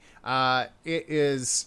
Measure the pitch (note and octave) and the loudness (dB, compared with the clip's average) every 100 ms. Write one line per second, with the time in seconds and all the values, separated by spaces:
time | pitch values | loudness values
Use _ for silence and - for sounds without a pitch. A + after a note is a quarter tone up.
0 | - - - C3 C3 B2+ A#2+ - D#3+ E3 | -20 -12 -2 2 2 2 0 -6 -6 -4
1 | - D3+ C#3+ C#3 B2+ - | -2 0 2 0 -2 -4